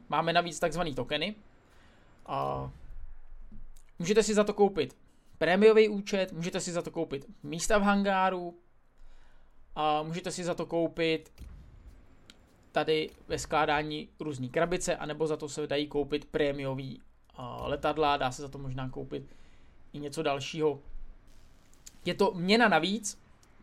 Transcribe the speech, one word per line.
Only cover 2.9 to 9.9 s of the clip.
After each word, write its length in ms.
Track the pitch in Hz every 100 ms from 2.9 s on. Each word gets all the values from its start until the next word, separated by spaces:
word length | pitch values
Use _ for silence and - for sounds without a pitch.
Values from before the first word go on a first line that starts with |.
| - - - - - - - - - - -
můžete 240 | 170 214
si 100 | 208
za 100 | 208
to 100 | 208
koupit 440 | 208 196 196 - - - - - -
prémiový 520 | 160 190 220 220 220
účet, 420 | 202 202 196 185
můžete 280 | 160 175 175
si 120 | 180
za 100 | 170
to 100 | 160
koupit 340 | 165 156 139 - -
místa 340 | 143 165 - 208
v 40 |
hangáru 760 | 202 202 196 190 185 185 175 175 _ _ _ - - - - - - - - 156
a 280 | 156